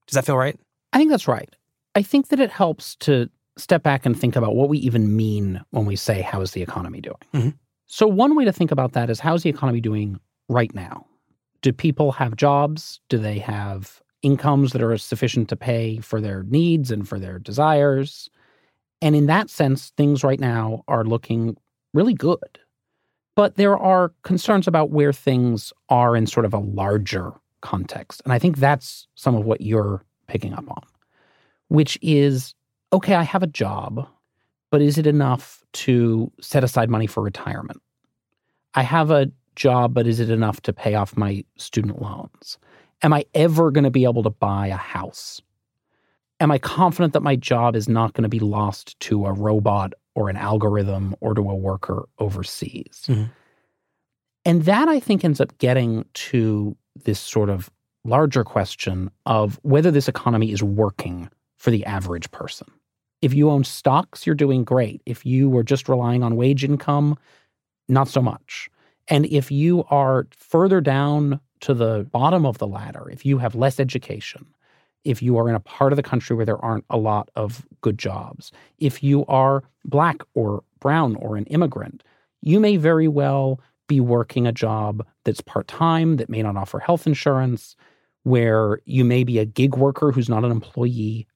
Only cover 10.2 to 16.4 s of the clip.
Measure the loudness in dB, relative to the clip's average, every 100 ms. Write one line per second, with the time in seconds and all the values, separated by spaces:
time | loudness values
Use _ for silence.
10.2 | _ _ -4 0 0 -4 -14 -16 -20 _
11.2 | _ _ _ _ -2 0 0 2 0 0
12.2 | -2 2 2 4 0 -4 -12 -16 -4 -4
13.2 | -2 -6 -6 -8 -8 -10 -14 -20 _ _
14.2 | 0 2 2 2 2 0 -2 -2 -4 -4
15.2 | -2 -2 -4 -4 -4 -2 -2 -6 -6 -6
16.2 | -6 -8